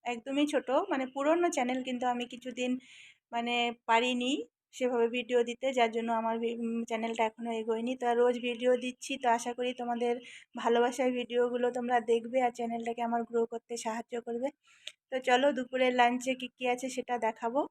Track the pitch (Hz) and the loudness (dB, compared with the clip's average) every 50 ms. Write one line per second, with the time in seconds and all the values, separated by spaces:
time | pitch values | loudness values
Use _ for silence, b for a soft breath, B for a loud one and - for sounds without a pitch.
0 | _ 240 247 233 - 269 269 285 294 294 285 254 240 - 254 302 381 403 320 262 | _ -6 -8 -6 -6 -4 0 0 0 2 2 0 0 2 2 2 2 0 -2 -4
1 | 262 262 - 277 277 302 320 349 349 349 - 285 247 247 254 262 254 262 254 247 | -4 -4 -4 -2 2 2 4 4 2 2 2 0 0 0 0 -2 -2 -4 -4 -2
2 | 254 247 247 240 247 240 254 240 - 254 233 247 247 247 254 254 B B B B | 0 -2 0 -2 -4 -8 -10 -12 -12 -12 -6 -4 -2 -2 -2 -4 B B B B
3 | B B B B B _ 233 233 233 240 240 240 240 240 233 _ _ - 226 226 | B B B B B _ -6 -4 -2 0 0 2 0 0 -2 _ _ 4 4 4
4 | 247 247 254 247 247 254 285 403 480 _ _ _ _ _ - - 262 247 247 240 | 6 4 0 0 0 -2 -2 -4 -6 _ _ _ _ _ -6 -2 -2 0 2 2
5 | 233 233 233 247 240 226 247 240 240 240 240 _ - 269 262 247 233 226 220 233 | 2 2 2 -2 -2 2 2 2 2 2 -2 _ -2 0 4 4 2 2 2 -2
6 | 233 233 233 226 226 226 226 233 233 226 233 233 233 226 226 233 233 226 233 220 | -2 0 -2 0 0 -2 -2 -2 -2 -4 -4 -4 -4 -4 -4 -4 -4 -4 -4 -4
7 | 226 226 226 226 226 220 220 - 233 233 226 226 220 226 226 226 233 240 262 254 | -4 -4 -2 0 -2 -2 -2 -6 -6 -4 -4 -4 -2 -2 -2 -2 -2 -4 -4 -2
8 | 247 240 233 233 240 247 240 247 240 247 240 220 247 254 254 240 233 254 254 _ | 0 0 4 4 4 4 2 0 -2 -4 -4 0 2 2 2 2 0 -6 -8 _
9 | - - 277 269 269 240 233 240 240 247 240 247 247 247 247 247 240 240 240 233 | -8 -8 -8 -2 2 2 2 2 0 -6 -4 -4 -4 -4 -4 -4 -4 -4 -2 -2
10 | 240 240 240 247 240 B B B B B _ 240 - 233 233 233 240 247 247 277 | 0 0 -2 -2 -6 B B B B B _ -2 0 2 4 4 4 2 2 0
11 | 254 254 254 247 240 226 240 240 247 247 240 247 247 247 247 254 240 240 254 240 | 0 0 0 -2 -4 -2 0 0 2 2 2 0 0 0 0 -2 -2 2 2 2
12 | 226 233 233 233 226 233 240 262 254 240 240 - 233 226 233 233 233 233 233 240 | 4 2 2 2 2 0 0 2 2 2 0 -2 -4 -4 -4 -4 -4 -6 -4 -2
13 | 233 233 233 233 233 - 233 233 226 - 233 233 _ _ 240 233 - 233 220 233 | -2 0 0 0 -2 0 0 0 0 0 -2 -10 _ _ -10 -6 -6 -4 -6 -6
14 | 233 _ 247 233 226 233 233 233 254 285 - _ B B B B B B B B | -8 _ -8 -8 -6 -6 -4 -4 -4 -4 -6 _ B B B B B B B B
15 | _ _ 262 262 254 262 247 247 269 285 262 247 254 247 262 254 254 254 247 247 | _ _ -6 -4 2 4 4 6 4 4 2 0 -4 -4 0 2 2 2 4 4
16 | 240 240 247 254 247 254 262 254 254 247 _ _ 254 247 247 247 269 254 254 262 | 4 4 4 0 -2 -4 -4 -4 -6 -12 _ _ -2 -2 -2 0 -4 -6 -6 -6
17 | 240 - 247 240 226 220 226 - - 233 233 285 370 - | -4 -4 -2 0 0 -2 -2 -2 -6 -2 -2 -2 -2 -2